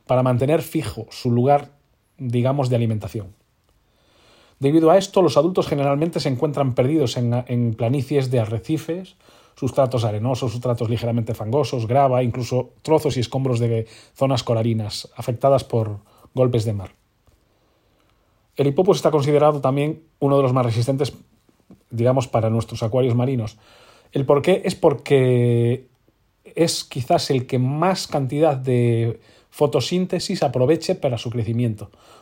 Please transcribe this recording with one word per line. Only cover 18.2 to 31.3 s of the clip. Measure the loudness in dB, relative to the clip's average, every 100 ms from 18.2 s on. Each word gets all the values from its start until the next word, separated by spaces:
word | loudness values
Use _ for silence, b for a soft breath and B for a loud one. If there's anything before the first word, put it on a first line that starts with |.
| _ _ _ -2
El | 0
Hippopus | 2 2 4
está | 4
considerado | 2 2 4 4 2
también | 0 0 -2 -4 _ _
uno | 2 2
de |
los | 2
más | 2 0
resistentes, | 0 0 0 -2 -6 _ _ _ _ _ -20 _
digamos, | 0 2 2 0
para | -2 0
nuestros | -2 -4 -6
acuarios | -2 0 0 0
marinos. | 0 -2 -6 -10 b b b b b
El | -6 2
porqué | 2 4 0
es | 0 2
porque | 2 2 2 2 4 4 4 2 2 0 -6 _ _ _ _ _
es | -14 0 0 0
quizás | -8 -8 0 0 2
el | -2 0
que | -2
más | 0 0 0 -2 -4
cantidad | -4 -2 0 2 0
de | 0 0 2 0 -2 -6 b b b
fotosíntesis | -2 0 0 -2 -2 -2 -4 -4 -2
aproveche | -2 0 2 2 0 -2
para | -2 -4
su |
crecimiento. | -6